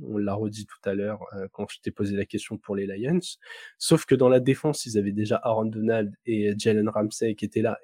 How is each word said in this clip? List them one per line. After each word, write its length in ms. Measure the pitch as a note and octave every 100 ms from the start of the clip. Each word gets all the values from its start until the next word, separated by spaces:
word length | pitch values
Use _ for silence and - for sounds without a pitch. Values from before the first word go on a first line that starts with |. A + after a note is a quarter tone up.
On 140 | C#3 G#2+
l'a 180 | G2+ G2+
redit 320 | A2 G#2+ G2+
tout 100 | - -
à 60 |
l'heure, 320 | G2 G2+ G#2+ F2+
euh, 140 | G2 F#2+
quand 140 | - G#2
je 80 | -
t'ai 80 | -
posé 260 | - G2+ G2+
la 100 | G2
question 340 | G#2 - G#2+
pour 160 | - G2
les 100 | G2
Lions. 340 | G2 B2 F3 - - - - - _
Sauf 260 | - D#3+ -
que 80 |
dans 160 | B2+ B2+
la 100 | B2+
défense, 460 | B2+ C3 D#3 D3 B2
ils 140 | G#2+
avaient 120 | G2+
déjà 300 | G2+ G#2+ A2
Aaron 220 | B2 A2+ A2
Donald 500 | A2 A2 A2+ G#2+ G#2 -
et 260 | A2 G#2 G#2
Jalen 320 | A#2 G#2+ G#2+
Ramsey 460 | G#2+ G#2+ - A#2
qui 120 | G#2 G#2+
étaient 180 | -
là 160 | A2+ -